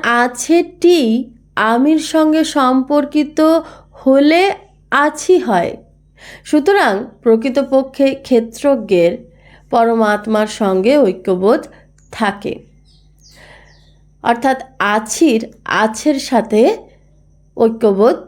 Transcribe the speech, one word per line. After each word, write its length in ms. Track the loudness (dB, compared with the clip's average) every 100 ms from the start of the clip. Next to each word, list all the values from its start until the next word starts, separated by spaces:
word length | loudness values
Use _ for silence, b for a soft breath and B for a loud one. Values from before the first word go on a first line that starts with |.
আছেটি 1300 | -2 0 -2 -4 0 0 0 0 2 4 2 -2 -4 -14 _ -4
আমির 440 | 0 2 2 0
সঙ্গে 440 | 0 0 2 2
সম্পর্কিত 960 | 0 0 0 0 0 -2 0 -2 -2 0 2 0 -2 B B
হলে 600 | -6 0 2 4 2 0 -2 -12 _ _
আছি 480 | -2 -2 -2 0 2
হয়। 380 | 2 0 -2 -6 -16 _ _ B B B
সুতরাং 640 | -2 0 2 2 2 -2 -6 -4
প্রকৃতপক্ষে 920 | 0 0 0 -2 0 0 -2 0 0 0
ক্ষেত্রজ্ঞের 1040 | -2 -2 -2 -4 -2 -2 0 2 2 -2 -10 b b b _
পরমাত্মার 760 | 0 2 2 0 -2 -2 -2 -2
সঙ্গে 500 | -2 -2 0 2 2
ঐক্যবোধ 680 | 2 0 -4 -2 0 0 -4 b b _ _
থাকে, 480 | -6 -6 -6 -10 -12 -14 _ _ _ _ _ b b b b b b b b _ _
অর্থাৎ 400 | -4 -2 -2 -2 -6 -6
আছির 760 | -2 -2 -4 0 2 2 -4 -12 -6
আছের 500 | -2 -2 -2 -2 -2
সাথে 600 | -2 -2 0 2 2 0 b b b _ _ _ _ -2
ঐক্যবোধ 580 | -2 0 0 2 2 0